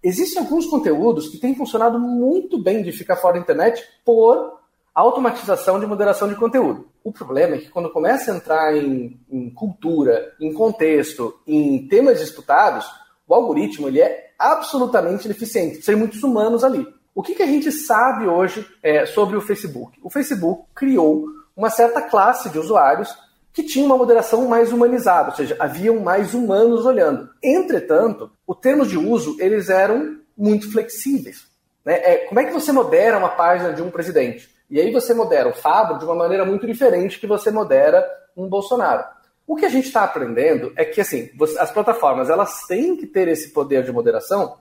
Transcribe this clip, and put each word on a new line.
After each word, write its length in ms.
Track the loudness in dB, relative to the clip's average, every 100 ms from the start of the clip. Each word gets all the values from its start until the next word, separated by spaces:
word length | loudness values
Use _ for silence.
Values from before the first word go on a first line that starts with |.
existem 380 | -2 -2 -2 -4
alguns 240 | -2 -2 0
conteúdos 640 | 0 0 2 2 0 -6
que 80 | -6
têm 180 | -4 -4
funcionado 440 | -4 0 0 0
muito 580 | -2 -2 0 0 -2 -4
bem 240 | -2 -2
de 100 | -4
ficar 240 | -10 -6 0
fora 200 | 0 0
da 40 |
internet 440 | -2 0 0 -2 -12 _
por 560 | 2 4 6 4 0 -14 _ _ _
automatização 880 | 2 2 2 -2 -2 -4 0 0 0
de 60 | -2
moderação 420 | 0 0 0 -2
de 80 | -2
conteúdo. 520 | 0 2 0 -4 -14 _
O 80 | -14
problema 440 | -14 -6 0 0 0
é 40 |
que 100 | -8
quando 220 | -8 -6
começa 400 | -2 0 0 -2
a 40 | -8
entrar 400 | -2 0 2 0
em, 440 | -2 -4 -8 -16 _
em 180 | -10 -10
cultura, 840 | -8 -10 -6 -4 0 2 2 -2 _
em 140 | -10
contexto, 840 | -2 -2 2 2 2 0 -6 -10 -10 -2
em 400 | 0 2 -2 2
temas 320 | 4 4 2
disputados, 680 | -2 -12 0 2 2 0 -10 -18 _ _ _
o 60 |
algoritmo 540 | 2 2 -2 -4 -6 -2
ele 140 | 2
é 300 | 2 0 -14 _
absolutamente 880 | 0 0 -2 -4 0 0 0 -4 -6
ineficiente, 560 | -8 -6 -4 -4 -4
sem 120 | 0 0
muitos 280 | 0 -2
humanos 400 | -2 0 0 2
ali. 220 | 2 0 -6 _ _
O 80 | -10
que 140 | -8 -2
que 80 |
a 40 | 0
gente 240 | 0 -2
sabe 540 | -6 -2 2 2 0 0
hoje, 400 | 0 0 -4 -14 _
é, 240 | 0 0 0
sobre 320 | 0 0 -2
o 40 |
Facebook? 580 | -4 -6 -6 -12 -16 _
O 80 | -8
Facebook 540 | -6 -4 -2 -2 -4 _
criou 520 | -4 0 4 4 2 -4 -14 _ -4
uma 140 | -2
certa 320 | 4 2 2
classe 480 | 0 2 2 2 -4
de 80 | -6
usuários 580 | 0 4 4 2 -4 -12 _ _ _
que 100 | -8
tinha 220 | -4 0 2
uma 120 | 4
moderação 500 | 6 4 4 0 2
mais 240 | 2 2
humanizada, 580 | 4 2 2 2 2 0
ou 60 | -4
seja, 220 | -6 -4
haviam 400 | -4 -2 0 0
mais 340 | 0 -2 -2
humanos 520 | -4 0 2 4 4 2
olhando. 440 | 2 2 0 -8 _
Entretanto, 880 | 0 0 0 -4 2 2 2 -2 -14 _ -12
o 80 | -2
termos 340 | 0 2 0
de 80 | -2
uso, 380 | 0 -2 -2 -2
eles 300 | 0 0 0
eram 500 | 2 2 0 -4 -10 _ -2
muito 340 | 0 0 0
flexíveis, 760 | -4 -4 -8 -4 -4 -4 -18 _ _ _ _
né? 120 | -2 2
É, 220 | 4 2 2
como 120 | 0
é 60 | 0
que 80 |
você 180 | -4 0
modera 460 | 0 4 4 4 2
uma 100 | 0
página 460 | 0 2 2 0
de 80 | -4
um 100 | -8
presidente? 580 | -8 -2 0 -2 -6 _ _ _
E 100 | 0
aí 100 | 0
você 240 | 0 0
modera 360 | 0 2 2 0
o 40 |
Fabro 460 | -2 0 2 2 -2
de 60 | -4
uma 100 | -2
maneira 300 | 0 0 0
muito 200 | -2 -4
diferente 540 | 0 2 2 -2 -6
que 80 | -4
você 240 | -2 0
modera 580 | -2 2 4 6 4 2 -8 _ -12
um 100 | -6
Bolsonaro. 560 | -4 -2 -2 0 -2 -4 -18 _ _ -8
O 120 | -2
que 80 | 0
a 40 |
gente 220 | 0 0
tá 140 | 0 0
aprendendo 640 | -2 -4 0 2 2 -2 -4
é 80 | -2
que, 160 | -2
assim, 280 | -4 -6 -10 -2
você, 220 | -2 0
as 120 | -2
plataformas, 580 | 0 0 0 0 0 0
elas 360 | 0 -2 -6 -6
têm 280 | -2 -2 -4
que 100 | -4
ter 220 | -2 0
esse 220 | -2 -2
poder 340 | -4 0 0
de 80 | 0
moderação 640 | 0 0 0 -2 -4 -4 -8